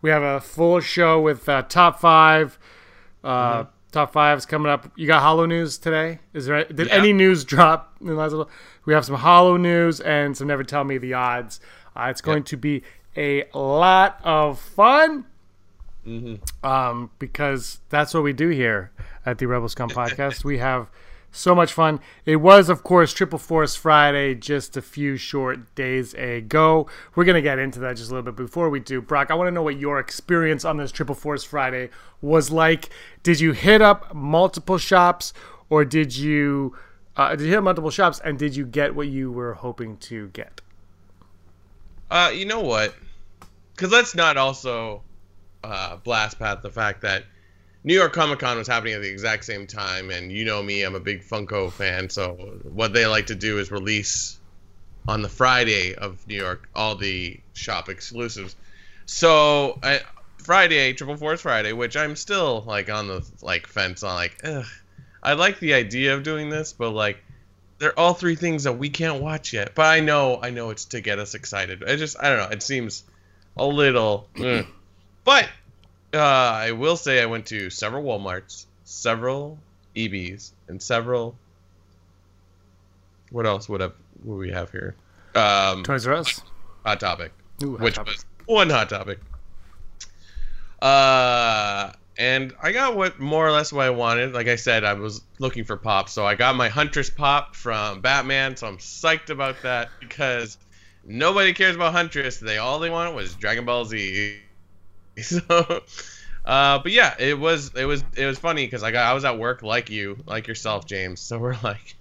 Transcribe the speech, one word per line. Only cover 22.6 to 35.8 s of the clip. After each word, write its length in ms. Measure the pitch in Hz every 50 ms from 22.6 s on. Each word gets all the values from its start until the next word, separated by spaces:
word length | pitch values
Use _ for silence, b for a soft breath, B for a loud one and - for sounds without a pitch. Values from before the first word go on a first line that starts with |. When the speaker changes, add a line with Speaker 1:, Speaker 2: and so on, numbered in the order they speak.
| 190 160
Speaker 1:
of 140 | 180 143 -
course, 300 | - 180 180 170 - -
Triple 240 | - 196 151 165 151
Force 380 | - - 165 160 156 135 -
Friday 580 | - - 160 151 151 147 147 143 143 139 139 131
just 400 | 117 107 - 147 143 131 - -
a 60 | 143
few 340 | - - - 147 147 143 139 127
short 580 | - - - 143 135 127 127 127 117 _ _
days 380 | - 135 127 127 131 123 113 -
ago. 720 | - 127 127 120 117 113 107 147 156 156 160 160 160 147 B B B B B B
We're 80 | - 175
gonna 160 | 180 185 170
get 180 | 143 147 139 131
into 200 | 131 135 127 123
that 160 | 127 127 123 117
just 120 | 117 110
a 40 | 127
little 80 | 127 120 123
bit. 40 | 117 120
Before 320 | 127 120 - 170 170 160
we 100 | 143 139
do, 220 | 113 - 135 127
Brock, 280 | 117 - 156 143 139 -
I 60 | 160
wanna 160 | 165 180 180
know 100 | 175 170 160
what 140 | 156 143 139
your 220 | 139 147 143 139
experience 640 | 131 - - - - - 180 170 165 160 156 139 -
on 120 | 165 156 151
this 140 | 143 131
Triple 240 | - - 160 131 143
Force 280 | - - 147 147 139 -
Friday 460 | - - 147 135 131 127 127 127 123 b b b b b b
was 280 | - 143 156 165 151 -
like. 380 | 156 160 160 160 165 156 - - B B B B B B -
Did 160 | 170 170 147
you 120 | 160 165
hit 300 | 147 117 - 190 214 214 214
up 300 | 208 202 196 - - 180
multiple 640 | 156 135 143 156 165 185 190 - 180 - - 190 175
shops, 520 | - - 196 185 180 175 175 - - - B B B B B B B B
or 160 | 156 156